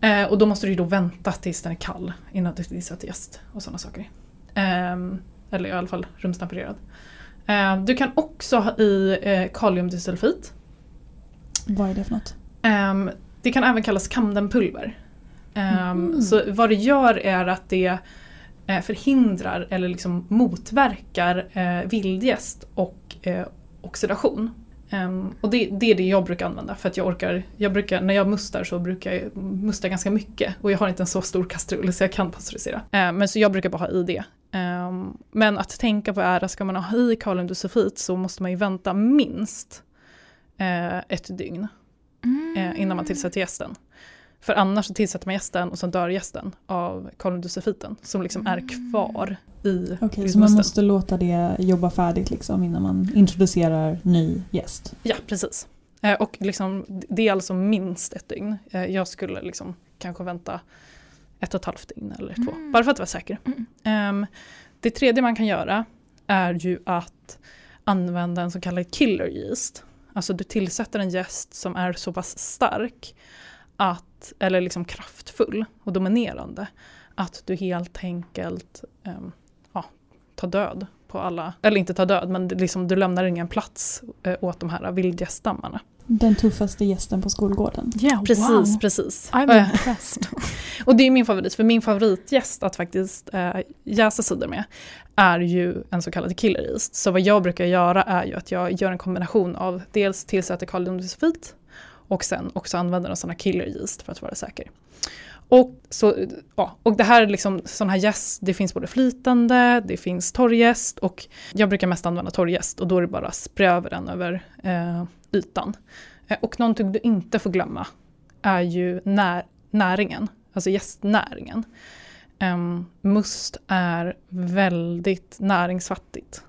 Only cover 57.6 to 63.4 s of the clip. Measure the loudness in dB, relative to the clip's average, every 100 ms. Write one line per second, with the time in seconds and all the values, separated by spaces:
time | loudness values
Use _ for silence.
57.6 | 2 0 0 -6 -8 -12 -12 -10 -8 -8
58.6 | -8 -8 -4 -4 -4 -6 -10 -8 -10 -12
59.6 | -12 -14 _ _ -14 -10 -10 -10 -10 -12
60.6 | _ -20 -20 -20 -20 _ _ _ -6 -6
61.6 | -6 -12 -14 -14 -14 -12 -12 -6 -6 -6
62.6 | 0 2 2 0 -4 -10 -10 -10